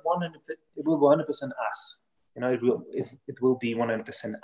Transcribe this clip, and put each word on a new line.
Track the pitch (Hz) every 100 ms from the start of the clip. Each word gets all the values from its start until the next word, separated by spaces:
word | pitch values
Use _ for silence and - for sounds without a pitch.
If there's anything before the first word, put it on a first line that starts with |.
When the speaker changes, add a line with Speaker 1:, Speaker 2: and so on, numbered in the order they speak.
Speaker 1:
one | 165 170
hundred | 170 -
percent. | - - _ -
Speaker 2:
It |
will | 147 156
be |
one | 143
hundred | 156 151
percent | 143 131 - 110
us. | - - - _ _ _
You | 113
know, | 123
it | 123
will, | 123 110 -
it, | - - - -
it | -
will | 127 123
be | 117
one | 117 117
hundred | 110
percent | 110 - 113 107